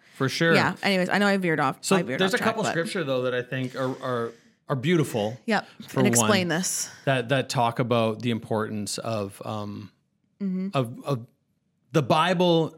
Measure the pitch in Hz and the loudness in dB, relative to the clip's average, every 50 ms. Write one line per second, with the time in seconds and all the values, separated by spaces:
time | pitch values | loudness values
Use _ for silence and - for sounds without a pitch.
0 | _ _ - - 135 127 - - 165 165 165 185 160 147 160 - - 196 196 185 | _ _ -4 -2 -2 -2 0 2 2 4 6 4 4 2 0 -2 0 0 2 2
1 | 180 180 - 190 202 202 196 196 185 170 160 151 147 135 - - - - 196 185 | 2 2 2 2 2 2 2 2 2 0 0 2 0 0 -2 -4 0 2 2 2
2 | 170 113 131 135 190 190 - - - 220 220 220 202 117 - 160 165 220 - 190 | 2 0 -2 0 0 0 0 0 0 0 0 0 -2 -2 -2 -2 -4 -4 -4 -4
3 | 160 135 135 127 127 127 123 123 123 - 135 131 127 123 - 131 131 131 135 131 | -2 -2 -2 0 0 -2 -2 -2 -4 -4 -4 -4 -4 -4 -4 -4 -4 -4 -4 -4
4 | 135 131 127 117 117 113 - - _ _ _ _ _ - 143 131 113 160 180 160 | -4 -4 -2 -2 -2 -4 -8 -12 _ _ _ _ _ -4 -4 -2 0 2 2 2
5 | 143 - - 110 101 110 123 - - - 214 190 - - - - - - - - | 2 2 0 0 -2 -2 -4 -6 -4 -2 -2 -2 -2 -4 -12 -20 -18 -6 0 2
6 | 127 123 233 233 220 214 208 190 180 170 151 170 185 - - - - - - - | 2 4 4 4 4 4 4 2 2 0 -2 -2 -2 -4 -4 -6 -6 -8 -12 -6
7 | - 143 135 127 120 117 139 131 123 - - 135 117 120 117 - 127 113 120 117 | -2 0 0 0 0 0 0 0 0 0 0 0 0 0 0 0 0 0 2 2
8 | 113 113 110 110 117 123 113 107 - - 117 107 110 107 107 104 101 95 - - | 2 0 0 -2 -2 -2 -2 -4 -4 -4 -4 -2 -2 -4 -4 -6 -6 -6 -6 -6
9 | - 113 113 107 101 98 - - - 113 110 107 104 104 101 104 104 95 - _ | -6 -4 -4 -4 -4 -6 -8 -10 -10 -8 -8 -8 -8 -8 -10 -12 -14 -16 -20 _
10 | _ _ _ _ _ _ _ - 202 190 185 185 190 196 - 143 123 113 127 262 | _ _ _ _ _ _ _ -8 -6 -4 -4 -4 -4 -2 -2 -2 -2 -2 -6 -10
11 | - - 143 113 117 - _ _ _ _ _ _ _ _ _ _ _ _ - 160 | -6 -6 -6 -6 -6 -10 _ _ _ _ _ _ _ _ _ _ _ _ 0 0
12 | 139 110 170 156 160 180 185 170 185 175 170 165 160 - - | 2 4 4 4 4 4 2 4 4 4 4 4 2 0 -4